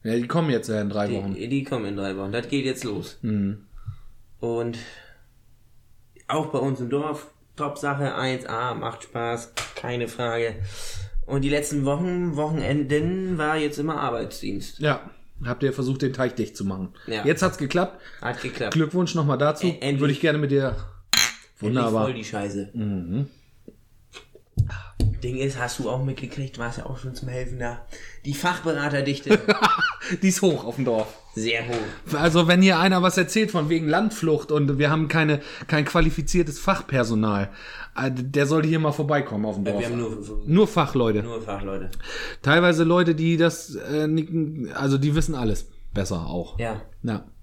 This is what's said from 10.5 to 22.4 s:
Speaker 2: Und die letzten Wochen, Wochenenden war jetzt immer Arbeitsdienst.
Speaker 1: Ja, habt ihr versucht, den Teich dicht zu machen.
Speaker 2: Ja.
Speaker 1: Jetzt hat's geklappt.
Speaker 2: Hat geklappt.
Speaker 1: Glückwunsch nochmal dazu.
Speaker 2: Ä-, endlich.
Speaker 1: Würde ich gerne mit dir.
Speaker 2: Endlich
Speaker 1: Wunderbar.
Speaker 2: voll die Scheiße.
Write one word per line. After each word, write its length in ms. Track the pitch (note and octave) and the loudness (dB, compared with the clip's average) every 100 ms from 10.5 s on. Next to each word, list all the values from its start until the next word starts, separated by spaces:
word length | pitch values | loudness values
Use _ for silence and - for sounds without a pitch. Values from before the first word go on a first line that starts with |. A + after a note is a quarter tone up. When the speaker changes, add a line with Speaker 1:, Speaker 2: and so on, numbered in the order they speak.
| G2 G2 - - - - - - | -4 -8 -6 -8 -8 -4 -4 0
Speaker 2:
Und 160 | C#3 | 0
die 80 | C#3 | 2
letzten 340 | C#3+ D3 D3 | 0 0 0
Wochen, 520 | C3+ D3 F3+ F3+ F3 D3 | 0 0 0 0 0 0
Wochenenden 1000 | D#3 D#3+ F#2+ D3 C3 D3 E3 F#3 F#3 F3 | 0 0 0 0 2 2 2 -2 -2 -2
war 180 | D3+ D#3 | 0 0
jetzt 220 | D3 D3 | -2 -2
immer 220 | D3+ D3 | -4 -2
Arbeitsdienst. 800 | C#3 A#2 A2+ - G#2 G2+ - - | -2 -4 -6 -8 -6 -6 -8 -2
Speaker 1:
Ja, 320 | D3 C#3 - - - - | 0 0 -6 -20 -18 -8
habt 180 | B2+ B2 | -6 0
ihr 100 | C#3 | -2
versucht, 280 | C3 B2+ C3+ | 0 -2 0
den 100 | C3+ | -2
Teich 200 | C3 B2+ | 0 -2
dicht 220 | - A2 - | -2 -6 -4
zu 80 | |
machen. 300 | G2 F#2+ F#2 - - | -6 -6 -8 -10 -8
Speaker 2:
Ja. 180 | A2 C3+ | -2 0
Speaker 1:
Jetzt 160 | D#3 | 2
hat's 160 | F#3 - | 0 0
geklappt. 420 | C#3 F3 F#3+ - - - | -2 0 0 -4 -20 -10
Speaker 2:
Hat 180 | A#2 - | -8 -6
geklappt. 320 | - - A2 | -8 -6 -2
Speaker 1:
Glückwunsch 400 | D#3+ D#3 F3 F3 | 2 2 2 0
nochmal 240 | E3 C#3+ B2+ | 2 2 4
dazu. 280 | D3 D3+ F3+ | 2 2 0
Speaker 2:
Ä-, 120 | D3+ | 0
endlich. 200 | C3+ C#3 | -2 2
Speaker 1:
Würde 120 | C#3+ | 2
ich 60 | C3+ | 2
gerne 180 | E3 D3+ | 2 2
mit 120 | C#3+ | 2
dir. 180 | C#3 C3+ | 2 2
Speaker 2:
Endlich 120 | G2 - - - - A2+ - - _ | -4 -8 -14 -2 2 2 -2 -20 _
Speaker 1:
Wunderbar. 440 | G#2 B2+ A#2 A2 G#2+ | -2 0 2 2 0
Speaker 2:
voll 80 | |
die 100 | A#2+ | -2
Scheiße. 460 | G#2 G#2+ | -6 -6